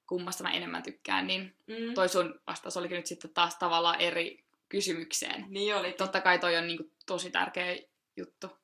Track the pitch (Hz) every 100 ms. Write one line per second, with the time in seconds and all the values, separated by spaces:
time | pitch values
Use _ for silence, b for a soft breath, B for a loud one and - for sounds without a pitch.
0 | - 180 180 185 180 87 - - - -
1 | - 95 95 185 185 _ - 220 226 233
2 | 180 185 170 - - - - 180 175 175
3 | 170 175 160 - 170 - 175 165 170 170
4 | 175 170 170 - _ _ - 196 190 165
5 | 165 - - - 196 196 208 208 180 180
6 | 190 190 185 175 175 170 170 165 160 _
7 | - 180 180 180 185 185 180 180 - _
8 | _ - - - 190 -